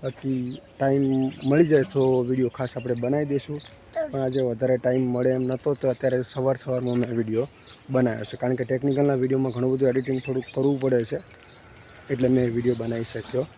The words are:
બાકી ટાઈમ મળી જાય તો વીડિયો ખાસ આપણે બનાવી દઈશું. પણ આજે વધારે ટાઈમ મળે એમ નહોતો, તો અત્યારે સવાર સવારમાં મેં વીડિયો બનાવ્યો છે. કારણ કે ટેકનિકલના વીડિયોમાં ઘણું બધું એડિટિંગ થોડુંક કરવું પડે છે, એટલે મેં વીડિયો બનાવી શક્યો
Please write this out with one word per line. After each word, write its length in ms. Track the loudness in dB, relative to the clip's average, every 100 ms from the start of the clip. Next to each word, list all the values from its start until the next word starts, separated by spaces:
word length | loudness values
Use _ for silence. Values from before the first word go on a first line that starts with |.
બાકી 580 | -8 -6 -4 -2 -4 -8 -16 -2
ટાઈમ 500 | 2 2 2 2 0 -2
મળી 220 | 2 4 6
જાય 160 | 6
તો 400 | 4 2 2 2
વીડિયો 260 | 2 0 0
ખાસ 280 | -2 -6 -6
આપણે 180 | -4 -2
બનાવી 220 | 0 0
દઈશું. 360 | 0 -2 -4 -10 -12 -20 -12 -8 -6
પણ 100 | -2
આજે 220 | -2 0
વધારે 340 | -2 0 0 2
ટાઈમ 240 | 2 2
મળે 300 | 0 2 2
એમ 120 | 2
નહોતો, 320 | -2 -2 -2
તો 140 | -2 -2
અત્યારે 340 | 0 0 0
સવાર 340 | -2 -2 -2 -2
સવારમાં 400 | -2 -4 0 -2
મેં 140 | 0
વીડિયો 380 | -2 -2 -2 -4 -8 -20 -20 -2
બનાવ્યો 340 | 2 2 0
છે. 120 | -8 -4
કારણ 180 | -2
કે 100 | -2
ટેકનિકલના 500 | -2 0 0 2 2
વીડિયોમાં 380 | 2 2 0 0
ઘણું 200 | 0 0
બધું 160 | 2 2
એડિટિંગ 320 | 2 0 -4
થોડુંક 240 | -2 -4 -4
કરવું 260 | 0 0 2
પડે 240 | 2 2
છે, 120 | 0 -6 -8 -16 -16 -16 -16 -16 -16 -16 -8
એટલે 180 | 0 2
મેં 260 | 4 2
વીડિયો 200 | 0 0 -2
બનાવી 260 | -2 -6
શક્યો 420 | -6 -10 -6 -4 -6